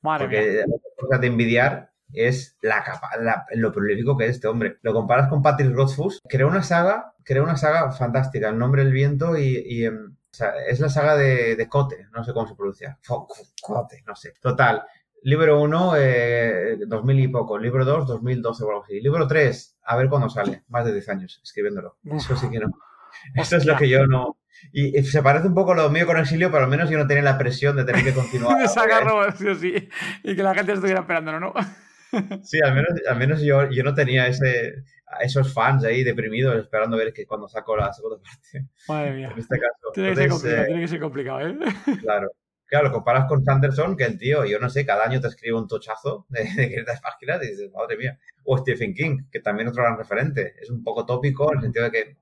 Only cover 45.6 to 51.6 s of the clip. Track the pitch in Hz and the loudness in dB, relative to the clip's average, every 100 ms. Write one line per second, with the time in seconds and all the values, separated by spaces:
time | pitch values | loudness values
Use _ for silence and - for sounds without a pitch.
45.6 | 104 110 - 110 139 - - 120 104 - | -4 -8 -8 -8 -8 -8 -8 -6 -4 -2
46.6 | 123 123 117 120 - - 131 175 123 101 | -2 -2 -6 -8 -8 -12 -6 -6 -6 -10
47.6 | 101 - 113 110 131 - _ _ - 131 | -12 -8 -6 -4 -6 -10 _ _ -2 0
48.6 | 131 113 110 90 160 135 - 110 - 104 | 0 -4 -4 -4 -4 -4 -6 -8 -4 -4
49.6 | 117 117 120 110 110 101 151 135 95 - | -4 0 0 0 -4 -2 -2 -4 -6 -8
50.6 | 110 117 113 113 113 123 143 135 147 147 | -12 -8 -6 -6 -4 -2 -2 0 0 0